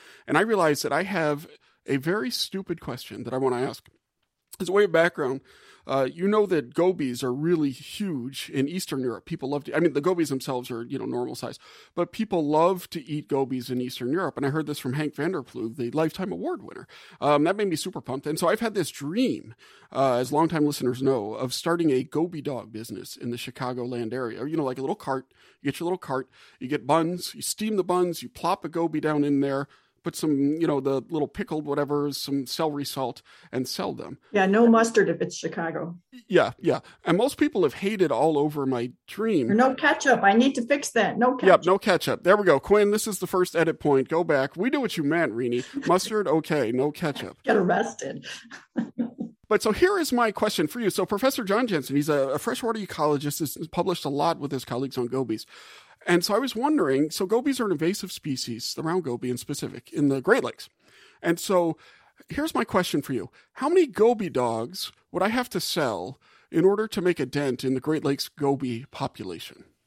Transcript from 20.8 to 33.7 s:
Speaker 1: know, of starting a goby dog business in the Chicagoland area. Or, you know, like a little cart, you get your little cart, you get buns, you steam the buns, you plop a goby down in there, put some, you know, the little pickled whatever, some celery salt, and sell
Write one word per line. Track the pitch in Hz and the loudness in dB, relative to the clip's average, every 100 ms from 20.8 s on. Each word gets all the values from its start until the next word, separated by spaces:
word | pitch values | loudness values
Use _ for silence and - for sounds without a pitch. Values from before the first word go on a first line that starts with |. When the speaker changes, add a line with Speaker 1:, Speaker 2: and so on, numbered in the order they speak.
| 127 120 | -2 0
Speaker 1:
know, | 135 131 104 | 2 2 -2
of | 110 127 | -4 -4
starting | - 165 170 165 | -2 0 2 4
a | 131 | 2
goby | 131 147 175 170 | 0 -2 -2 -4
dog | 147 123 104 | -6 -8 -8
business | 107 117 95 - - | -12 -12 -12 -12 -10
in | 120 | -8
the | 120 | -8
Chicagoland | - - 123 127 123 120 113 | -8 -6 -6 -4 -6 -4 -4
area. | 123 120 107 | -4 -6 -6
Or, | 135 | -4
you | 160 | -2
know, | |
like | 135 127 | -2 -2
a | |
little | 135 | -4
cart, | 208 - 131 - _ _ _ | -4 -4 -4 -6 _ _ _
you | 139 | -6
get | - | -2
your | 170 | -2
little | 185 | -4
cart, | - 131 - _ - - | -2 -4 -4 _ -20 -12
you | 127 | -4
get | 143 123 | -4 2
buns, | 160 165 180 - | 2 2 -2 -8
you | - | -8
steam | - - 214 214 | -8 -4 -2 0
the | |
buns, | 175 180 180 160 | 2 2 0 -2
you | 127 | -10
plop | - 170 190 | -4 -2 -2
a | 160 | -2
goby | 165 165 156 | -2 -2 0
down | 151 151 | 0 2
in | 143 139 | 2 2
there, | 139 139 143 _ _ _ | 2 0 -4 _ _ _
put | - - | -10 -2
some, | 156 139 143 156 | 0 2 2 2
you | 160 | 0
know, | 143 | 0
the | 135 135 - | 0 -2 -2
little | 160 135 | -2 -2
pickled | - 202 156 147 | -4 -6 -6 -4
whatever, | 143 139 147 143 | -2 0 0 -2
some | 135 - 139 123 | -4 -4 -4 -4
celery | - 160 143 | -2 -2 -2
salt, | 139 - 127 127 - - - | -6 -4 -6 -6 -16 -20 -8
and | 123 | -6
sell | 127 | -4